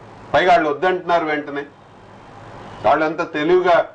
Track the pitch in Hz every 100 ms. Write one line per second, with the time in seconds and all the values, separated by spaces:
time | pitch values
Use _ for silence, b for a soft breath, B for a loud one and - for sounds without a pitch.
0 | - - - 139 180 170 156 139 151 180
1 | 170 170 156 151 143 143 143 - - -
2 | - - - - - - - - - 147
3 | 156 160 165 151 156 180 180 165 -